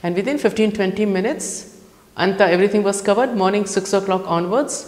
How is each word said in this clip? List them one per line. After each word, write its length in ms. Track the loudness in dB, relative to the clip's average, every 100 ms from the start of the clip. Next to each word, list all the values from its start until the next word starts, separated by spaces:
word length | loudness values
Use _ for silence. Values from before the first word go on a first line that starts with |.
And 80 | -2 -2
within 180 | -2 0 0
fifteen 260 | 2 0 0
twenty 300 | -2 0 0 0
minutes 300 | -2 -4 -8 -10 -14 -20 -20 -20 _ -2 -2
అంతా 220 | 4 4 4
everything 300 | 4 4 0
was 120 | 0 0
covered. 240 | 2 2 0
Morning 240 | 0 0 0 -2
six 100 | 0 -2
o'clock 240 | 0 -2 0 -2
onwards 400 | 0 -2 -2 -6